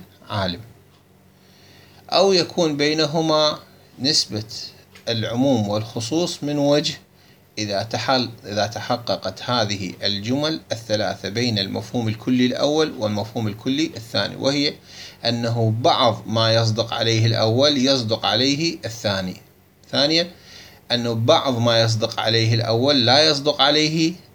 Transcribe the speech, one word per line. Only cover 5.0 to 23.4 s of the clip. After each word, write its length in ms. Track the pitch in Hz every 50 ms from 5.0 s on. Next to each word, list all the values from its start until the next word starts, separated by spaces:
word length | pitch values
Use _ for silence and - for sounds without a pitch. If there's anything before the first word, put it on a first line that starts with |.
| -
العموم 600 | 113 113 123 - 92 113 120 131 139 131 113 104
والخصوص 760 | 101 104 110 110 - - 117 110 - 156 165 175 170 - - 147
من 140 | 143 147
وجه، 360 | 147 143 143 143 151 151 - - - - _ _ _ - - - _ _ _ _
إذا 260 | 107 107 104 98 98 101
تحل-، 460 | 110 - 117 - - 135 127 120 - - - -
إذا 220 | 98 104 104 120
تحققت 800 | 117 - 107 - - 123 117 - - 98 - - 95 92 - - -
هذه 440 | 123 120 - - 101 90 98 87 - - -
الجمل 560 | 101 101 101 101 113 127 143 147 156 160 - - -
الثلاثة 580 | - - - - 107 107 104 90 90 - - 95
بين 300 | 98 117 123 120 110 101
المفهوم 480 | 98 98 101 104 107 - - 123 113
الكلي 380 | 110 107 - - 127 127 127 123
الأول 480 | 123 123 - 131 143 151 156 156 151 - 127
والمفهوم 480 | 131 107 104 101 - - - 123 110
الكلي 440 | 104 101 - - 131 135 147 160 170 -
الثاني، 400 | 113 110 - - 110 98 95 95
وهي 380 | 98 113 135 143 147 143 151 - - - - - - - - - - -
أنه 480 | 117 120 117 120 117 117 120 113 110 110 113
بعض 420 | 131 170 139 104 123 117 - 113 -
ما 260 | 95 110 113 113 113 113
يصدق 400 | 113 117 113 104 113 110 - -
عليه 320 | 120 117 113 113 113 113
الأول 520 | 113 107 98 110 110 113 123 139 151 147
يصدق 480 | 135 123 139 139 131 117 107 110 107 -
عليه 520 | 98 101 110 127 139 143 143 165 170 165 - -
الثاني. 520 | 110 - - - 104 98 95 92 92 90 - - - _ _ _ _ _ _ _ -
ثانيا، 400 | - 127 143 151 160 165 175 180 - - - - - - - - - - - -
أنه 220 | 123 120 117 120 117
بعض 440 | 113 113 127 160 143 - 139 127
ما 240 | 113 117 120 117 113
يصدق 380 | 113 113 110 107 113 110 - -
عليه 340 | 110 113 113 113 113 110 117
الأول 520 | 113 - - 113 117 127 143 147 131 113
لا 240 | 117 127 147 156 156
يصدق 320 | 151 139